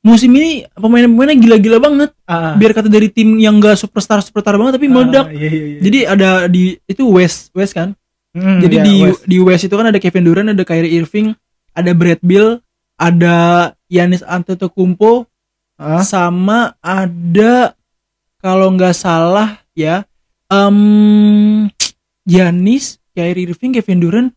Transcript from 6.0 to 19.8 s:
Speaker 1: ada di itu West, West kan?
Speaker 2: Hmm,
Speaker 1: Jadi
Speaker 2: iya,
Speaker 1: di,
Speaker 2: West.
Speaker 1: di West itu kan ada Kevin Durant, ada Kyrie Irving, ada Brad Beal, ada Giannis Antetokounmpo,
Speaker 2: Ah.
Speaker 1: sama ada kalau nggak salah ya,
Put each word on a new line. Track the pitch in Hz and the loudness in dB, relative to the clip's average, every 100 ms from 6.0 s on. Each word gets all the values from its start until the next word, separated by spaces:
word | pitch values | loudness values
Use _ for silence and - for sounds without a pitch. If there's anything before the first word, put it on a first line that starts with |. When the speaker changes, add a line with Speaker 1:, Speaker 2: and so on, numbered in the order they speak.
Speaker 1:
ada | 233 196 190 185 | 0 0 2 0
di | 180 180 185 185 | 0 0 0 -4
itu | _ 196 269 | _ -4 2
West, | 185 180 - - | 2 2 -2 -14
West | 180 196 | -8 -6
kan? | - 175 202 _ _ _ | -6 -10 -10 _ _ _
Speaker 2:
Hmm, | 170 185 190 | -6 -2 2
Speaker 1:
Jadi | - - | 2 2
Speaker 2:
iya, | |
Speaker 1:
di, | 202 196 | 2 4
Speaker 2:
West. | 185 185 | 2 0
Speaker 1:
di | - 185 | -2 2
West | 185 180 | 2 2
itu | 190 | -2
kan | 202 226 | -2 0
ada | 202 | 0
Kevin | 180 185 | -2 0
Durant, | 175 165 214 | 0 0 0
ada | 202 | -2
Kyrie | 185 165 160 | -2 -4 -2
Irving, | 165 160 208 214 220 _ _ _ | -4 -4 -4 -6 -6 _ _ _
ada | - 175 | -6 -2
Brad | 175 175 165 | 0 0 0
Beal, | 180 190 220 233 _ _ _ | 0 2 2 -2 _ _ _
ada | _ 170 175 170 170 170 175 170 - _ | _ -2 2 2 2 2 0 -2 -8 _
Giannis | 180 175 180 | -2 0 -2
Antetokounmpo, | - 180 175 185 190 - 180 180 214 240 240 _ _ _ _ | -4 -10 -8 -8 -8 -4 -4 0 2 0 -2 _ _ _ _
Speaker 2:
Ah. | _ 147 160 | _ -6 -4
Speaker 1:
sama | 196 196 175 175 185 226 233 - | -2 -2 -2 -2 -2 -2 -4 -8
ada | 165 190 190 175 170 170 220 247 247 _ _ _ _ _ _ _ | -8 -6 -6 -6 -4 0 2 2 0 _ _ _ _ _ _ _
kalau | 185 185 190 | -4 0 0
nggak | 185 185 | 2 0
salah | 175 190 165 165 196 214 214 _ | -2 -2 -2 0 -2 -4 -8 _
ya, | - | -8